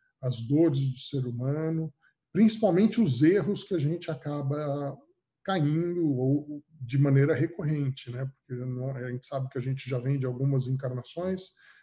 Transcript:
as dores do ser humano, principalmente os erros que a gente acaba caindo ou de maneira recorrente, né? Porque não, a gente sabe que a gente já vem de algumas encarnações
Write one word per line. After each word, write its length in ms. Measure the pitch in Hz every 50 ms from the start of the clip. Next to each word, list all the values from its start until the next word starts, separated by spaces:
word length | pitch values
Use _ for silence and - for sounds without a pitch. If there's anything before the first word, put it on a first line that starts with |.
| _ _ _ _
as 200 | - 127 117 110
dores 480 | 117 113 143 151 170 165 143 135 135 135
do 80 | 127 -
ser 280 | - - - 139 127
humano, 680 | 123 120 120 123 135 143 156 160 160 165 160 160 156 - _ _ _ _ _ _ _ -
principalmente 640 | 170 220 220 - - - 196 170 180 214 220 226 240
os 220 | 226 165 127 117
erros 420 | 147 160 190 208 156 202 202 - -
que 120 | - 196
a 40 | 170
gente 320 | 139 147 165 175 - -
acaba 840 | 156 - - 147 147 147 139 135 139 147 151 147 139 143 143 139 - - _ _ _ _ _ _ _ _
caindo 640 | _ - 190 185 147 143 151 160 170 175 175 175 170
ou 560 | 151 139 123 127 131 139 147 147 147 147 147 - _
de 280 | _ - 127 113 120 135
maneira 360 | 139 143 135 135 139 143 120
recorrente, 800 | 120 151 165 - - 185 147 156 147 143 135 131 135 - -
né? 180 | 120 127 135 131 135 _ _
Porque 160 | - 131 123 127
não, 240 | 127 127 123 127 135
a 200 | 135 120 123 127
gente 160 | 123 123 -
sabe 220 | - - 135 131 131
que 100 | - 135
a 40 |
gente 280 | 123 135 131 135 - 127
já 100 | 135 123
vem 200 | 120 131 143 143
de 60 | 127
algumas 420 | 127 123 - 135 139 139 131 120 123
encarnações 840 | 131 131 139 131 127 123 117 - - 165 175 185 190 185 185 - - _ _ - - _